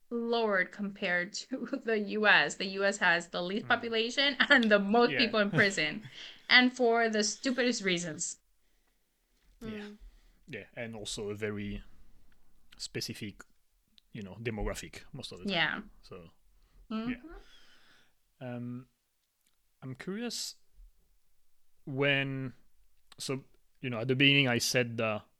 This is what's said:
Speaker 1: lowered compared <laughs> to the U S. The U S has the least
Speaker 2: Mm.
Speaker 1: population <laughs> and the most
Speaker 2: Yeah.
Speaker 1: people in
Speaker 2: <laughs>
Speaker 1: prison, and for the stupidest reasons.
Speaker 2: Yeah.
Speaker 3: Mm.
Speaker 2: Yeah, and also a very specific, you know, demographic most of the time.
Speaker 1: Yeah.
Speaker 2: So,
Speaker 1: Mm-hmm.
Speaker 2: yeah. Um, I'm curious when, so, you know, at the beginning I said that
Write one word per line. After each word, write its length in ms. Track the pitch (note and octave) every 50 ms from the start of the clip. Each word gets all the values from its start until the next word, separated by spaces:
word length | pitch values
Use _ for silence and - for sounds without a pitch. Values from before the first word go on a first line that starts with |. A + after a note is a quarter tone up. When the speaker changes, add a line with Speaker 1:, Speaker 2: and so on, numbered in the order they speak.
| _ -
Speaker 1:
lowered 640 | A#3+ A#3 A#3 A#3 A#3 A#3 A3+ G#3+ G3+ F#3 F3+ -
compared 600 | - - G#3 G3 G3 - G#3 F3+ F3+ F3 F3+ G3+
<laughs> 60 | - - - -
to 320 | B3+ C4+ A#3+ A#3+ C#4+ - -
the 140 | A3+ A3+ G#3+ G#3 G3 G3+ G#3+
U 80 | G#3+
S. 300 | G3+ F#3 E3 D3 D3+ -
The 100 | - F#3+ G3 F#3+ F#3+
U 60 | G3
S 140 | G3 G3+ -
has 300 | G3+ F3+ E3+ F3 F3 -
the 140 | - F3+
least 240 | F3 F3+ G3 A#3 A#3+
Speaker 2:
Mm. 20 | -
Speaker 1:
population 680 | A#3+ A#3 A#3+ A#3 A3+ A3 A3+ A#3+ A#3+ C#4+ C#4 C#4+ C4+ -
<laughs> 120 | B3+ -
and 140 | C#4+ C4 A3+ G#3+
the 100 | G#3+ G3+
most 320 | G3 G3 G#3+ A#3+ A#3 F#3+
Speaker 2:
Yeah. 60 | C#3+ B2
Speaker 1:
people 200 | A#2+ A2 - -
in 120 | G2+ G2+
Speaker 2:
<laughs> 100 | F3+ -
Speaker 1:
prison, 400 | G#2 - G3 - D#3 - - - - B2+ - - - - - - - -
and 240 | - B3 B3+ B3+
for 360 | B3 - B3+ A3+ A3+ A#3 A#3 A3+
the 140 | G#3+ G#3+
stupidest 600 | G#3 - - - - C4+ B3+ C4 B3 B3 A#3+ A#3 F#3+
reasons. 540 | F#3+ F3+ E3+ F3 E3 D3+ F3 - - - _ _ _ _ _ _ _ _ _ _ _ _ _ _ _ _ _ _ _ _ _ _ _ _ -
Speaker 2:
Yeah. 80 | A#3 A3
Speaker 3:
Mm. 280 | A3 G#3 G#3 G#3 G#3 G#3 - - - - _ - _ _ _ -
Speaker 2:
Yeah, 160 | B2+ G2+ F#2+ - -
and 200 | C3 A#2+ A2+ A2+
also 340 | A2 G#2 - - - G#2+ G2+
a 40 | G#2
very 480 | G#2 A2 G#2 G#2+ G2+ G#2 G2+ G2+ G2+ - - - - - - - - - - - - - - - - - - -
specific, 640 | - - - - A#2+ - - G#2+ - A#2 G2+ F#2+ - - _ _ _ _ _ _ _ _ _ _ _ _ _
you 100 | - A#2
know, 140 | G2+ F#2 F2+ A2+
demographic 600 | A#2 B2 A2+ G#2 G2+ G2 F#2 - - D#2+ - - - -
most 180 | - C3 - -
of 60 | - F3
the 40 | F3+
time. 60 | G3+ F#3+
Speaker 1:
Yeah. 260 | E3+ D#3+ D3+ - - G#3+ - - -
Speaker 2:
So, 280 | - - - F2+ E2 - _ _ _ _ _ _ _ _ _ - - -
Speaker 1:
Mm-hmm. 200 | A3 A3 A3+ A#3+
Speaker 2:
yeah. 60 | B3+ B3 D4+ D#4+ F4+ - - - - - - - - - - _ _ _ _ _ _ _ _ _ _ - C3 B2 B2
Um, 300 | A#2+ A#2+ A#2+ B2 B2+ C3 _ _ _ _ _ _ _ _ _ _ _ _ _ _ _ _ _ _ _
I'm 120 | - C3 B2+
curious 580 | - - F#3 F#3+ A3 A#3+ A#3 - - - - - - _ _ - - - - _ _ _ _ _ _ _ _ _ _ _ - - _ - - - - -
when, 680 | D#3+ C3+ C3 C#3 C#3+ C#3 C3+ C#3 C#3 C3+ C3+ C3+ B2+ - - - - - _ - - _ _ _ - - -
so, 220 | - - C3+ C3+ - - _ _ _ _ _ -
you 100 | - B2+
know, 80 | A#2+ G#2+
at 80 | A#2 C3
the 60 | C3
beginning 300 | C3 C#3+ C#3 C#3 C#3+ C#3 B2
I 100 | A#2+ A#2+
said 380 | - - - B2+ B2 A#2 A#2 A#2
that 240 | A2+ A2 G#2+ - - _ _ _